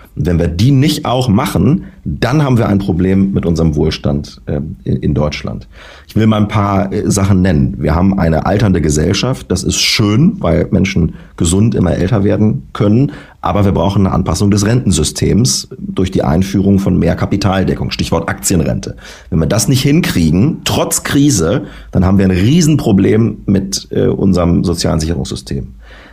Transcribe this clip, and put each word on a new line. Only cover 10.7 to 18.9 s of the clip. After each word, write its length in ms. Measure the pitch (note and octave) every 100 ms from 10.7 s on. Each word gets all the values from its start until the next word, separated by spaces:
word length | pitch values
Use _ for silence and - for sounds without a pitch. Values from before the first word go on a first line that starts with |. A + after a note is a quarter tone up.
Menschen 440 | F#2 F#2 E2+ D#2+ - - -
gesund 360 | E2 F#2 A#2
immer 200 | - F2
älter 300 | - - G#2
werden 400 | G2+ G#2 G#2+ C3 -
können. 380 | - G#2+ A2+ C#3+ - - -
Aber 240 | - G2+
wir 80 | G#2
brauchen 320 | E2 F2+ G2+
eine 100 | F#2+
Anpassung 360 | - F2 D#2+ G2+
des 160 | G2+ G#2
Rentensystems 1000 | B2+ B2+ D#2 C#2+ - D2+ F2 B2 - - -
durch 320 | - - F#2
die 120 | -
Einführung 560 | - F#2 F#2+ G2+ G2 G2
von 200 | F#2+ F2
mehr 180 | E2+ F2
Kapitaldeckung. 760 | G2+ G2+ F#2+ F#2+ E2+ - B1+
Stichwort 380 | - F2+ F#2 -
Aktienrente. 680 | - - F2+ C#2 G1+ G1+